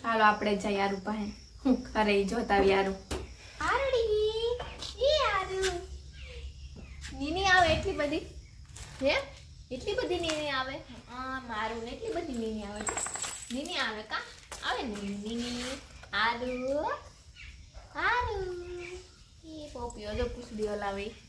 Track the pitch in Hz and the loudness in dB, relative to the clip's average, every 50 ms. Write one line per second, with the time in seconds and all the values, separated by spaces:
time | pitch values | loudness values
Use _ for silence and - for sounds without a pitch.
0 | - 226 226 220 214 214 202 - 208 208 202 196 - 214 202 196 196 196 202 190 | 0 2 4 8 8 8 8 6 4 2 2 2 2 2 2 4 4 2 2 0
1 | - 208 214 220 208 208 - - - - - - - 269 254 - - - - 220 | -2 -2 -2 -2 -2 -4 -6 -10 -16 -18 -18 -2 4 4 4 4 2 -2 2 2
2 | 214 208 202 196 196 185 190 233 220 - 202 196 190 196 196 196 196 190 196 - | 4 6 6 6 4 4 2 0 2 4 6 6 8 8 8 6 4 2 0 -4
3 | - - - - - - - - - - - - 302 330 427 508 554 539 523 480 | -4 -4 -4 -4 -4 -8 -12 -16 -18 -18 -8 -2 0 2 2 2 2 4 4 4
4 | 453 440 427 427 427 427 440 440 466 466 480 494 - - - - - - - - | 4 4 4 4 4 4 2 2 0 0 0 0 -4 -8 -8 -10 -10 -10 -4 2
5 | 466 554 622 622 523 440 403 381 370 381 381 381 381 381 349 349 370 370 - - | 4 6 6 6 4 4 2 0 0 -2 -2 0 0 0 0 -2 -6 -8 -12 -12
6 | - - - - - - - 494 - - - - - - - - - - - - | -14 -14 -14 -14 -14 -12 -12 -10 -10 -12 -12 -12 -14 -14 -14 -14 -14 -14 -14 -12
7 | - - - 269 269 302 330 381 392 381 370 370 349 320 311 320 - 392 330 294 | -12 -10 -6 -4 -2 0 0 2 6 8 8 8 10 8 6 4 2 0 0 2
8 | 302 285 294 339 - - - - - - - - - - - - - - - - | 2 2 2 0 -2 -4 -12 -14 -14 -16 -18 -18 -18 -16 -14 -14 -14 -14 -8 0
9 | 262 277 311 523 554 - - - - - - - - - 240 262 - 427 403 494 | 2 4 4 4 0 -2 -10 -16 -16 -18 -18 -18 -14 -12 -10 -8 -4 -2 -2 0
10 | 494 311 359 339 339 330 311 302 302 294 277 262 262 262 269 311 320 - 247 220 | 0 0 0 0 0 0 0 0 0 0 0 0 -2 -2 -4 -8 -10 -12 -16 -16
11 | - - 240 254 262 262 262 262 247 233 226 214 220 220 226 233 226 233 269 - | -16 -14 -10 -8 -6 -6 -6 -6 -6 -6 -4 -2 -2 -2 -2 -4 -6 -8 -8 -6
12 | 453 - 320 339 - 311 254 233 220 220 220 214 208 202 208 214 214 208 208 - | -6 -4 -4 -2 -4 -4 -4 -4 -2 -2 -4 -4 -6 -6 -8 -6 -4 -4 -2 -2
13 | - - - - - - - - - - 240 254 294 339 359 311 262 233 220 196 | -4 -4 -4 -6 -6 -6 -6 -8 -8 -6 -6 -6 -4 -4 -2 0 0 0 -2 -6
14 | - - 302 330 - - - - - - - - - 285 349 494 320 247 208 202 | -6 -4 -4 -4 -4 -6 -14 -18 -14 -14 -12 -6 -2 -2 -2 -2 -2 -4 -4 -4
15 | 202 196 202 202 202 220 233 233 240 240 247 240 247 254 269 277 - - - - | -4 -4 -6 -4 -4 -4 -4 -2 -2 -4 -4 -4 -4 -4 -6 -8 -10 -16 -18 -18
16 | - - - 196 214 226 233 233 247 254 254 247 254 262 277 294 320 453 571 - | -14 -4 0 2 2 2 2 0 -2 -4 -4 -2 0 0 0 0 0 0 -2 -4
17 | - - - - - - - - - - - - - - - - - - - 285 | -6 -16 -20 -20 -20 -20 -20 -16 -16 -16 -16 -16 -18 -18 -18 -18 -18 -12 -6 0
18 | 330 392 427 480 480 466 440 392 381 359 359 349 349 359 359 349 349 349 359 359 | 2 2 4 4 2 0 -2 -2 -2 -4 -4 -6 -8 -8 -10 -10 -10 -10 -10 -12
19 | 359 - - - - - - - - 320 311 311 294 294 - 254 240 233 - 214 | -14 -16 -20 -20 -20 -20 -20 -20 -18 -14 -14 -12 -12 -10 -8 -6 -6 -6 -6 -6
20 | 208 208 214 233 240 240 - 240 240 - 214 214 214 208 208 208 202 202 196 196 | -6 -4 -2 0 0 -2 -2 -8 -10 -10 -4 -2 -2 -2 -2 -2 -2 -2 -2 -2
21 | 202 220 226 - - | -6 -6 -8 -12 -20